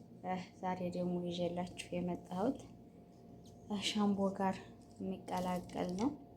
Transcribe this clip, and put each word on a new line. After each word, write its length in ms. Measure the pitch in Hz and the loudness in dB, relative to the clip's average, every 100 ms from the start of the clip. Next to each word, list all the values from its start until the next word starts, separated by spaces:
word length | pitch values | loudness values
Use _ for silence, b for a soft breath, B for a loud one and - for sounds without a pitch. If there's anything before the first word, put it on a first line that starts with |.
| - - | -18 -6
እ፣ 140 | 180 185 - - | -2 -2 -2 -2
ዛሬ 240 | 185 180 180 | 0 2 2
ደግሞ 240 | 180 180 180 | 2 2 2
ይዤላችሁ 640 | 175 175 175 175 180 - - | 2 2 2 2 -2 -6 -4
የመጣሁት 680 | 175 175 175 - 180 233 - - - - - - - - - - - | 0 2 0 -2 2 2 2 -6 -16 -18 -18 -18 -18 -18 -16 -16 -14
እ፣ 140 | - 202 | -4 0
ሻምቦ 380 | - 214 202 196 196 | 2 4 4 6 4
ጋር 240 | 196 196 190 - - - | 4 2 2 -4 -14 -16
የሚቀላቀል 960 | - 190 190 - 180 185 180 180 175 180 185 | -6 -4 -4 -2 0 2 0 0 -2 0 2
ነው። 140 | 269 - - | 2 0 -6